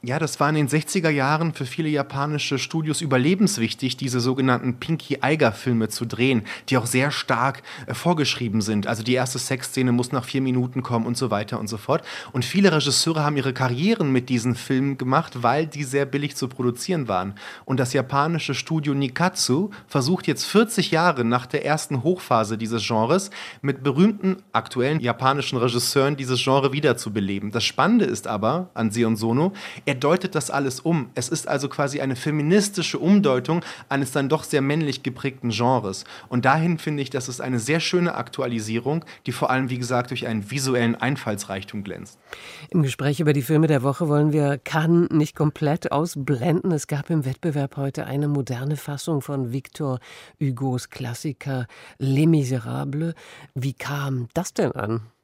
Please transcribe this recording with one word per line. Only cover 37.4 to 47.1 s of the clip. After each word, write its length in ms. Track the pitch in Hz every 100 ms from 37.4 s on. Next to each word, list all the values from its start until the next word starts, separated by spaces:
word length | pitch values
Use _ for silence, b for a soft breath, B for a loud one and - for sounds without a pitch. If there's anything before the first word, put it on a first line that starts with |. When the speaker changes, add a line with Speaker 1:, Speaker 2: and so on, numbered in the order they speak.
Speaker 1:
eine 180 | 131 123
sehr 220 | 113 160
schöne 340 | 160 180 175
Aktualisierung, 880 | - 120 - 127 117 107 113 123 156 - B -
die 60 |
vor 180 | 120 151
allem, 180 | 127 131
wie 100 | 127
gesagt, 320 | 120 123 123
durch 180 | 120 123
einen 200 | 110 101
visuellen 460 | 139 135 123 120
Einfallsreichtum 880 | 117 120 147 - 104 - 98 101 107
glänzt. 380 | 95 87 92 - B B B B B
Speaker 2:
Im 140 | 180
Gespräch 340 | 139 - 139 143
über 140 | 156
die 100 | 143
Filme 240 | 123 156 160
der 160 | 147
Woche 260 | 127 135 165
wollen 240 | 147 151
wir 260 | 151 143 143
Cannes 500 | - 156 160 170 175
nicht 240 | 156 151
komplett 560 | - 151 - 151 160 -
ausblenden. 800 | 139 170 - 131 135 147 175 196
Es 160 | 156 -
gab 240 | 143 -